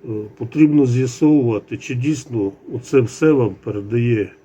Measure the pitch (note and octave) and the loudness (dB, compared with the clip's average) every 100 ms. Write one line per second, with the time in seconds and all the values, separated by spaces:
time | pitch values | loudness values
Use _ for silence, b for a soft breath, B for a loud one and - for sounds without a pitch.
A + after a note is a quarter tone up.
0 | B2 A2 G#2+ - A#2+ D3 D3+ D3 C3 B2 | -8 -10 -10 -12 -8 2 4 4 2 0
1 | B2+ - D3+ D3+ A#2+ G#2 - A2+ - B2 | -2 0 2 4 2 -2 -6 -14 -8 -6
2 | C#3 D3 - A#2 G2 - - B2+ - C#3 | -4 -4 -6 -4 -4 -6 -12 -12 2 2
3 | A#2 - D#3 C#3+ A2 F#2 - G#2 G2+ A#2 | 2 0 2 4 0 -4 -10 -10 -4 -2
4 | A#2+ A2+ F#2+ - | 0 0 -2 -10